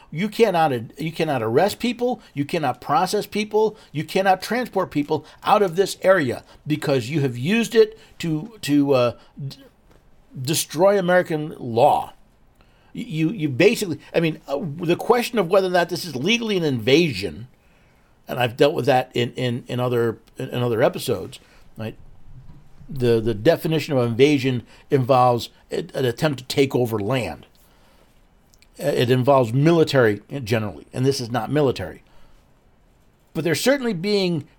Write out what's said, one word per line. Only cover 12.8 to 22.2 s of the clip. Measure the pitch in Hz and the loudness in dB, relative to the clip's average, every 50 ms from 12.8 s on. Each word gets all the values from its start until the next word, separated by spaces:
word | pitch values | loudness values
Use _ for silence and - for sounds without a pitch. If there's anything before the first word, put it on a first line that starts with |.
| _ _ | _ _
You, | _ - 220 262 156 156 160 160 | _ -12 -10 -8 -2 -2 0 0
you | 233 214 151 147 | 0 -2 -4 -4
basically, | 127 117 170 208 240 - 214 180 147 - - - - | 0 4 4 4 4 2 -4 -6 -6 -10 -10 -4 -2
I | 165 | 0
mean, | 170 160 156 - _ | 0 0 -2 -4 _
uh, | - - 285 | -6 -6 -6
the | 240 160 139 165 180 156 170 | -6 -8 -8 -6 -2 -2 -2
question | 170 - - 247 247 233 - - | -2 2 0 0 0 0 -2 -2
of | 220 190 160 | -2 0 2
whether | 196 196 190 | 2 2 2
or | 185 | 4
not | 180 180 170 170 | 2 2 0 0
this | 180 165 - | -4 -8 -8
is | 175 135 | -8 -8
legally | 123 131 185 233 233 233 220 208 | -4 0 0 0 0 0 -2 -2
an | 185 165 | 0 0
invasion, | 151 135 120 104 117 135 160 175 160 117 92 98 87 76 85 117 - _ _ _ _ _ _ _ _ _ _ _ _ _ _ _ | 0 -2 0 2 4 4 4 4 2 0 -4 -6 -8 -8 -10 -16 -18 _ _ _ _ _ _ _ _ _ _ _ _ _ _ _
and | - - 127 | -10 -4 -2
I've | 123 123 117 | -2 -4 2
dealt | - 147 143 165 | 4 4 4 4
with | 143 127 | 0 0
that | 135 131 127 127 - - | 2 2 2 0 0 -2
in, | 127 120 120 - | -2 -2 -2 -4
in, | - 131 123 117 117 - | -4 -4 -4 -4 -6 -8
in | - 127 123 | -8 -6 -4
other, | 123 127 123 117 120 113 107 - _ - _ | -2 0 0 0 0 0 -2 -6 _ -20 _
in | - 131 - - 127 123 | -12 -10 -6 -4 -4 -2
other | 123 117 107 | 0 0 2
episodes, | 131 175 185 160 - - 113 90 92 113 - - _ _ _ - - - - | 0 0 0 -2 -4 -4 -4 -4 -6 -12 -16 -20 _ _ _ -20 -20 -20 -14
right? | - 113 110 - - - - - - | -12 -12 -12 -12 -14 -20 -20 -20 -20